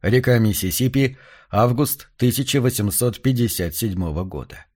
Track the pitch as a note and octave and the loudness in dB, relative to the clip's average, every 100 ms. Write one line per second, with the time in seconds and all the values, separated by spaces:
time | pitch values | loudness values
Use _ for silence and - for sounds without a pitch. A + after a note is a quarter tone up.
0 | F2+ B2 C3 A#2+ A2 G2+ F#2 - B2+ C3+ | 2 2 4 4 4 0 -2 0 0 2
1 | C3+ C3 - - _ G2 A#2+ A#2+ C#3+ - | 0 -2 -20 -20 _ 2 2 2 0 -2
2 | - _ B2 A#2 C3 C#3+ B2+ B2+ G#2 - | -12 _ 0 0 0 2 2 0 -2 0
3 | B2 A2 C3+ B2+ A#2 - F2 - A2+ F#2 | -2 0 -2 0 0 0 -4 -4 -4 -2
4 | F2 D2+ F#2 D#2 B1+ - - | -4 -4 -6 -8 -12 -18 -20